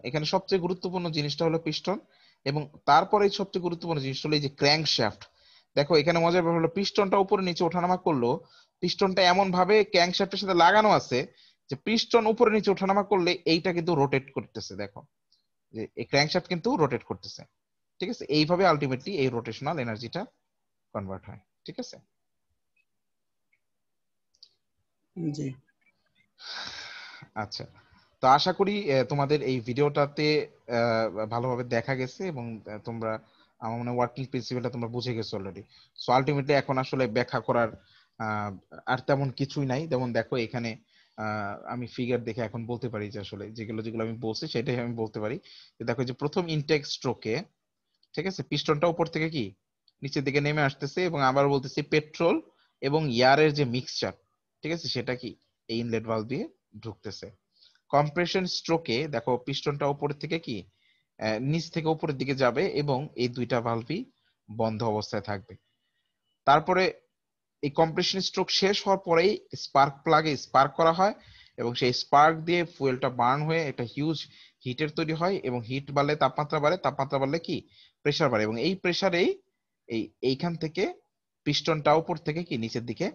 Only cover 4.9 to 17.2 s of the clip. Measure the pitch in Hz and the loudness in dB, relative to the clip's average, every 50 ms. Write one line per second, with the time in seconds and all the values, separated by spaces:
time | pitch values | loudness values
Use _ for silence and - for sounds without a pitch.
4.9 | - - 120 104 98 - - - _ _ _ _ _ _ _ _ - 139 143 143 | 0 0 0 0 -2 -6 -16 -20 _ _ _ _ _ _ _ _ 0 0 2 4
5.9 | 175 151 143 170 170 170 165 170 175 185 165 165 170 165 165 165 - 196 202 - | 4 4 4 4 2 4 4 4 4 4 2 2 2 2 2 0 0 -2 -4 -2
6.9 | - - 202 190 196 202 190 190 208 196 190 180 170 - 180 160 170 180 170 175 | 2 2 2 4 4 4 4 4 2 0 0 0 0 2 2 2 2 4 2 2
7.9 | 180 180 - 180 156 131 120 120 139 175 - _ _ - _ _ _ - - 180 | 2 2 2 2 2 2 2 2 0 0 -4 _ _ -20 _ _ _ -4 -2 -2
8.9 | - - 202 190 185 196 185 175 180 185 196 190 180 185 185 175 214 214 202 208 | 0 2 2 2 4 6 6 6 6 6 4 2 4 4 4 6 6 4 4 4
9.9 | - 175 170 180 175 - 202 185 - 190 202 190 185 170 165 175 196 214 220 208 | 4 4 4 4 2 0 -2 -2 -2 -4 0 2 4 6 8 8 8 8 6 6
10.9 | 180 151 - - 131 123 156 - _ _ _ _ _ _ _ - 139 135 - 214 | 6 4 2 2 -2 -2 -2 -2 _ _ _ _ _ _ _ -10 -10 -6 -2 0
11.9 | 220 220 - - - 233 220 220 220 220 240 220 214 214 - 202 190 - 196 190 | 0 0 2 4 4 4 4 4 4 4 4 4 4 4 2 2 0 2 2 2
12.9 | 196 208 196 196 202 185 170 175 175 - - 160 160 170 156 190 175 170 160 175 | 2 2 2 2 2 2 2 2 0 0 2 2 2 2 2 0 -2 -2 0 0
13.9 | 170 143 139 135 139 135 135 - - 131 107 - - 110 - - 95 98 101 98 | 2 2 2 2 2 0 -2 -4 -10 -10 -10 -10 -10 -12 -12 -12 -10 -12 -12 -12
14.9 | - - - _ _ _ _ _ _ _ _ _ _ _ _ _ - 113 107 - | -12 -18 -20 _ _ _ _ _ _ _ _ _ _ _ _ _ -10 -10 -10 -10
15.9 | - - 117 - - 139 147 151 - 180 - - 180 165 - 233 277 190 156 127 | -10 -12 -6 0 2 2 2 2 0 -2 -2 -2 -4 -4 -2 0 2 2 2 2
16.9 | 127 113 - - 107 - | 0 -2 -6 -6 -10 -10